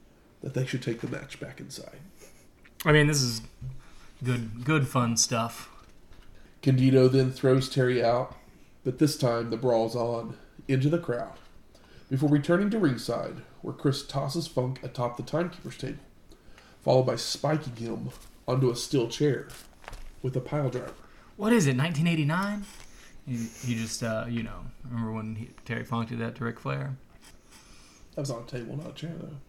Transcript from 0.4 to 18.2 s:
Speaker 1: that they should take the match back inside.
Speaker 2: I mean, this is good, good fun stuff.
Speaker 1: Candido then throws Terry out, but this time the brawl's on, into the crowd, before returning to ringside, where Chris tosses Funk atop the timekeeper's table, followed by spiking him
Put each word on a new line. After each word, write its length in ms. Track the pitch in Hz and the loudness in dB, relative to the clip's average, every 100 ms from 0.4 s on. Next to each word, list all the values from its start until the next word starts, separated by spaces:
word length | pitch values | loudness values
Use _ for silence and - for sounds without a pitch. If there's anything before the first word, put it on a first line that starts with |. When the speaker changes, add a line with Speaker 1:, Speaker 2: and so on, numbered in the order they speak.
Speaker 1:
that 120 | - | -6
they 100 | 127 | -4
should 180 | 131 131 | -2 -2
take 200 | - 113 | -4 -6
the 60 | - | -6
match 300 | 123 - - | -8 -12 -14
back 220 | - - | -14 -14
inside. 400 | - - - - 151 - - - - - - - 160 | -16 -16 -16 -18 -20 -20 -20 -20 -20 -20 -20 -4 6
Speaker 2:
I 60 | |
mean, 140 | 151 147 | 6 6
this 140 | 143 | 4
is 200 | 127 113 - - 131 - - - - - | 0 -2 -10 -14 -12 -12 -14 -18 -20 -8
good, 400 | 123 120 113 117 | -4 -2 -4 -6
good 240 | 123 156 131 | 2 2 4
fun 280 | 131 117 113 | 2 2 2
stuff. 500 | - 117 113 - - - - - - - - - - - | 2 2 -2 -6 -16 -20 -20 -20 -20 -20 -20 -20 -20 -2
Speaker 1:
Candido 440 | 139 131 131 131 127 | 2 6 6 8 8
then 220 | 135 131 | 6 4
throws 380 | 127 135 135 - | 2 4 4 4
Terry 340 | 139 123 123 | 2 2 4
out, 320 | 117 123 135 - - - - - | 4 2 -2 -10 -20 -20 -20 -8
but 160 | 127 123 | -6 2
this 200 | 151 - | 2 4
time 320 | 127 117 117 | 2 2 -2
the 60 | 113 | -2
brawl's 360 | 127 113 113 | 2 2 2
on, 420 | 120 120 117 110 - - - - | 0 -2 -2 -6 -12 -18 -16 0
into 220 | 131 143 | 2 4
the 100 | 170 | 2
crowd, 360 | 170 120 - - - - - - - - - | 0 -4 -4 -12 -20 -20 -20 -20 -20 -20 -6
before 180 | 131 147 | 0 4
returning 400 | 147 143 175 208 | 4 6 4 4
to 80 | 220 | 4
ringside, 640 | 165 120 - 113 - - - - | 2 2 -2 -4 -4 -10 -16 -12
where 140 | - | -10
Chris 300 | - 147 135 | -2 0 0
tosses 420 | - 139 139 170 - | -4 -4 -2 -4 -2
Funk 320 | 135 127 131 | -2 -2 -4
atop 340 | 127 - 120 - | -8 -4 -4 -4
the 60 | |
timekeeper's 540 | - 151 175 - 113 - | -4 -2 -2 -6 -14 -10
table, 260 | - - - - - - - - - - | -10 -10 -16 -20 -20 -20 -20 -20 -20 -4
followed 220 | - 127 | 4 4
by 120 | 127 113 | 4 0
spiking 600 | - - 143 151 139 117 | -4 -2 0 0 -2 -8
him 340 | 117 110 123 - | -8 -6 -8 -12